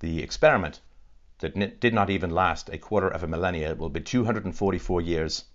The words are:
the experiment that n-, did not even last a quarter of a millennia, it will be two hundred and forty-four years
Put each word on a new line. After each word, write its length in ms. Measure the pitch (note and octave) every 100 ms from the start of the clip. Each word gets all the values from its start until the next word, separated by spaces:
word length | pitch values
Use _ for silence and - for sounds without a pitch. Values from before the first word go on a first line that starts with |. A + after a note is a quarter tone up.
the 220 | E2 D#2+
experiment 580 | C2 - D3+ B2+ D#2+ - - - - - - -
that 180 | D#2+ E2
n-, 160 | G2+ -
did 140 | A#2+
not 160 | A2 G2
even 200 | G2 E2+
last 380 | E2+ F2+ D#2 -
a 80 | D#2+
quarter 320 | - G#2 F#2+
of 140 | D#2+
a 40 | E2+
millennia, 440 | E2 F#2 E2+ D#2
it 80 | D#2
will 100 | D#2+
be 120 | D2+
two 240 | - B2
hundred 200 | A2+ A2
and 100 | G2
forty-four 460 | - G2 F#2 - F2+
years 440 | E2+ E2 D#2+ - -